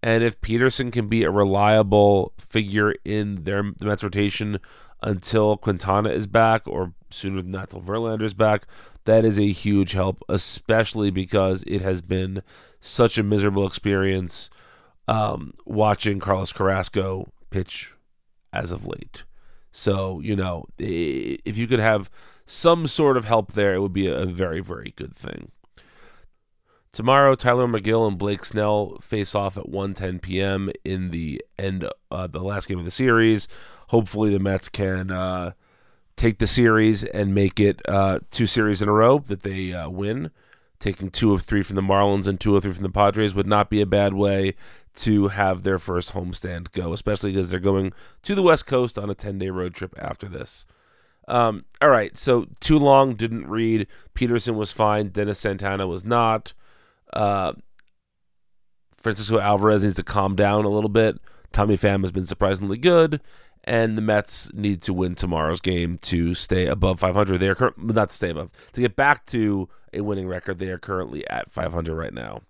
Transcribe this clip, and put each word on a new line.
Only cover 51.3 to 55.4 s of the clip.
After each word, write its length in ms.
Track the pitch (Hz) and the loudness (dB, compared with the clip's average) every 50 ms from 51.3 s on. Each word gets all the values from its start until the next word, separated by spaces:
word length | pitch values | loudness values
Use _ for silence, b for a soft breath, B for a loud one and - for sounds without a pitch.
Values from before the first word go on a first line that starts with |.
| - 123 120 113 110 98 - - - - | 0 2 2 2 0 -4 -12 -18 -4 2
all 80 | - 151 | 4 4
right, 260 | 135 113 104 - - | 4 4 2 -2 -8
so 300 | - - 139 127 120 101 - - - | -6 0 2 2 2 2 -4 -12 -8
too 180 | - - 156 | 0 2 4
long, 380 | 156 143 139 139 135 135 135 120 | 4 6 8 8 8 6 4 2
didn't 320 | 101 110 117 113 113 69 | -2 -4 -4 -4 -6 -8
read. 400 | 67 101 110 113 113 113 110 98 b b b b b b | -6 -2 -2 0 2 2 0 0 b b b b b b
Peterson 440 | - 127 120 120 117 - 120 113 | -2 0 2 2 0 0 -2 -2
was 140 | 107 107 98 | -2 -4 -4
fine. 360 | - - 110 107 104 107 104 | 0 2 2 2 2 2 0
Dennis 320 | 98 90 101 104 104 104 | -2 -2 -4 -2 -2 -4
Santana 480 | - | -2